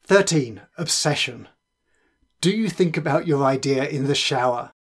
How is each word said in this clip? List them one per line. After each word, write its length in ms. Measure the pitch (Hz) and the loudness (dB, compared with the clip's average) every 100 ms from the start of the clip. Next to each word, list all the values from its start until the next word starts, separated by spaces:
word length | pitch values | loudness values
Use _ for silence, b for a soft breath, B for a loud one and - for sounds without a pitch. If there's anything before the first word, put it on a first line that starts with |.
Thirteen, 600 | - 196 196 160 123 101 - - | 4 4 4 0 0 -8 -20 -10
obsession. 720 | 147 - 156 139 - 120 110 _ _ _ _ _ _ _ _ _ | -4 0 0 -2 -4 -6 -18 _ _ _ _ _ _ _ _ _
Do 80 | 170 | -2
you 180 | 208 220 | 0 -2
think 300 | - 185 156 | 0 0 0
about 300 | 151 147 170 | -2 -2 0
your 160 | 143 | 2
idea 440 | 135 135 139 135 143 | 2 0 0 0 0
in 200 | 147 139 | -2 0
the 80 | 139 | 0
shower? 560 | - 139 123 120 - _ | 0 0 0 0 -6 _